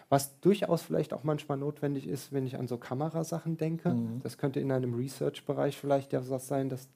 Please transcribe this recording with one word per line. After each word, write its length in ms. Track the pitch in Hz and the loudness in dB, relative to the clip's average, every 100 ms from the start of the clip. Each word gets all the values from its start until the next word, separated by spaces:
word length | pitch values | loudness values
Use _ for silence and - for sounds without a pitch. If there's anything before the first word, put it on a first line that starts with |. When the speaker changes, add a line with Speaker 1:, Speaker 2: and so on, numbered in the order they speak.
| - | 2
Speaker 1:
was 280 | 139 139 - | 2 2 2
durchaus 400 | 175 202 170 165 | 4 4 4 0
vielleicht 320 | - 160 151 | 2 0 0
auch 100 | - | -2
manchmal 340 | 143 151 - 139 | 0 0 0 -2
notwendig 480 | 143 147 143 139 143 | -2 -2 0 0 -2
ist, 240 | 139 - | -6 -4
wenn 120 | 139 131 | -2 -2
ich 120 | 131 | -2
an 100 | 123 | -4
so 100 | 120 | -4
Kamerasachen 800 | - 127 160 160 160 165 165 160 | -4 -2 -2 -2 -2 -4 -2 -2
denke. 360 | 160 165 175 | 0 0 0
Speaker 2:
Mhm. 280 | 120 117 117 | 0 0 -4
Speaker 1:
Das 160 | 127 - | -6 -2
könnte 220 | 143 131 | -2 0
in 100 | 139 | 2
einem 220 | 131 127 120 | 2 2 0
Research-Bereich 840 | 135 - 143 - - 135 143 139 | -2 -2 -2 -2 -2 0 2 0
vielleicht 340 | 139 139 135 | 2 2 2
ja 180 | 143 127 | -2 -2
was 200 | 131 - | -4 -2
sein, 180 | 139 135 | -2 0
dass 220 | 127 - | -4 -8